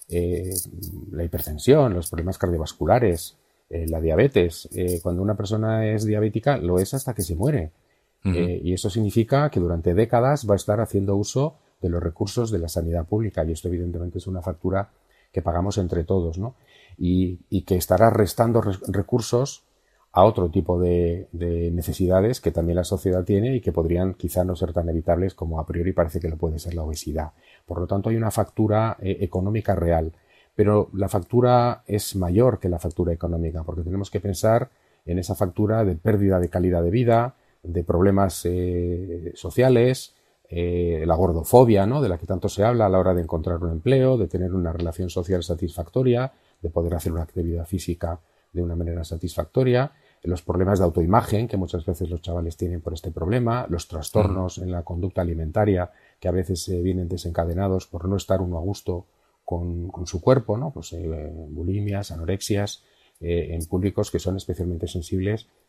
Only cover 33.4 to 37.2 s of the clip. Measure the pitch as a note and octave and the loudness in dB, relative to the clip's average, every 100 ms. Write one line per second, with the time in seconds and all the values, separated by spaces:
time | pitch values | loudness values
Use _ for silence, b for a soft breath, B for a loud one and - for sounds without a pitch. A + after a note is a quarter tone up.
33.4 | E2 D#2+ D#2+ E2 E2+ G2 G2 G2 G2+ F2+ | -2 -4 -6 -6 -4 -4 -4 -4 -4 0
34.4 | A2 A#2 B2+ _ _ _ - F2+ F2+ G2 | 2 2 0 _ _ _ -4 -2 -2 -2
35.4 | F#2+ G2 G#2+ A2 G#2 E2 A2 G#2+ G2 F#2 | -2 0 0 2 2 0 0 2 4 4
36.4 | F2 F2+ F2+ F2 E2+ A2 A#2+ A2+ | 2 2 2 2 2 2 4 4